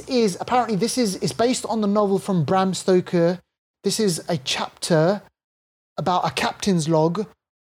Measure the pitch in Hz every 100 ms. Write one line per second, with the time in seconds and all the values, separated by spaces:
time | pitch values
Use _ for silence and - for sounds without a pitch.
0 | - 262 220 180 - 247 226 208 220 -
1 | 226 185 185 - 233 254 - 220 208 208
2 | 208 196 - 185 135 190 190 180 - 185
3 | 180 180 170 180 _ _ _ _ 202 190
4 | 214 160 - 170 - - - - - 165
5 | 160 202 - _ _ _ _ _ _ -
6 | 160 180 160 - 233 - - 180 151 160
7 | 160 175 208 _ _ _